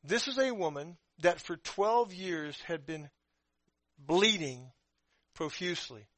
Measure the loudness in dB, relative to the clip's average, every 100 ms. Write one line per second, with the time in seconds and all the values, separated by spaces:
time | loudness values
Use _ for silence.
0 | 0 0 0 2 2 2 -2 -2 -10 -16
1 | _ _ 4 4 -4 -8 -6 0 4 4
2 | 2 -4 -6 -4 -6 -10 -8 -8 -6 -10
3 | -10 _ _ _ _ _ _ _ _ _
4 | 2 4 6 4 -2 -6 -14 _ _ _
5 | _ _ _ -6 -6 -4 -4 -4 -8 -14
6 | -18